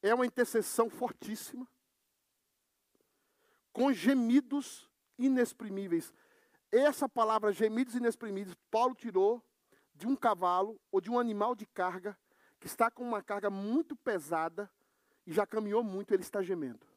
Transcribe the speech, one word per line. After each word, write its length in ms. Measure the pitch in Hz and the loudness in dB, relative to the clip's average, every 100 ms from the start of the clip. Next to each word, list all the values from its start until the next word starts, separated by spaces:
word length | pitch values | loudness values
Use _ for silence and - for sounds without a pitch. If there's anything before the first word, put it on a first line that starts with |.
É 120 | 196 | 2
uma 120 | 240 247 | 2 2
intercessão 600 | 247 233 233 202 - 226 | 0 0 0 -2 0 0
fortíssima. 800 | - 247 - - 214 - 247 254 _ _ _ _ _ _ _ _ _ _ _ _ _ _ _ _ _ _ _ _ | 0 -8 -8 -10 -10 -10 -14 -16 _ _ _ _ _ _ _ _ _ _ _ _ _ _ _ _ _ _ _ _
Com 200 | - 262 | 0 2
gemidos 960 | 226 196 269 233 254 247 285 - - - _ _ _ | 4 2 2 4 4 2 -4 -6 -14 -20 _ _ _
inexprimíveis. 920 | 254 262 240 - 214 196 196 170 156 _ _ _ _ _ _ | 0 2 0 -2 -10 -8 -2 -2 -4 _ _ _ _ _ _
Essa 380 | 226 285 285 269 | 4 4 2 -4
palavra, 440 | - 220 220 208 | 0 2 2 2
gemidos 420 | 202 220 220 262 | 2 0 2 -2
inexprimíveis, 640 | 233 240 226 226 196 196 175 _ | 0 -2 -2 -6 -6 -8 -12 _
Paulo 240 | 220 247 | 0 0
tirou 500 | 254 233 185 196 240 _ _ _ _ _ | 0 -2 2 2 2 _ _ _ _ _
de 120 | _ 208 | _ -2
um 80 | |
cavalo 680 | 269 233 196 180 180 196 214 _ | 2 2 2 2 2 0 -4 _
ou 100 | 190 | -2
de 100 | 185 | 0
um 80 | 240 | 0
animal 360 | 233 208 214 | 0 0 -2
de 120 | 233 214 | -2 -8
carga 500 | - 180 180 185 196 _ _ _ _ | -4 -4 -4 -10 -12 _ _ _ _
que 60 | - | -16
está 240 | - 226 | 0 0
com 120 | - | 0
uma 200 | 240 220 | -6 -6
carga 280 | - 208 202 | -4 -4 -2
muito 460 | 196 202 247 330 277 | -4 -2 -2 -2 -6
pesada 760 | - 196 147 165 160 165 202 _ _ _ _ _ - | -4 -4 -2 -2 -2 -6 -12 _ _ _ _ _ -4
e 60 | |
já 140 | 160 202 | -2 0
caminhou 360 | 214 208 208 | -2 0 0
muito, 300 | 226 190 202 | 0 -6 0
ele 100 | 196 | 0
está 200 | 180 202 | 0 -4
gemendo. 440 | 180 185 139 110 _ | -2 -4 -4 -8 _